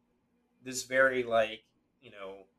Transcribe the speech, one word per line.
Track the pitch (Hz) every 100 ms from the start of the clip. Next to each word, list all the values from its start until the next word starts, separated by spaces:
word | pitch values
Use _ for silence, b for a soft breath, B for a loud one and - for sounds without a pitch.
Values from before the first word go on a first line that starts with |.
| _ _ _ _ _ _
this | 131 127
very, | 123 131 135 127
like, | 117 113 110 110 _ _ _ _
you | 120
know, | 104 95 98 95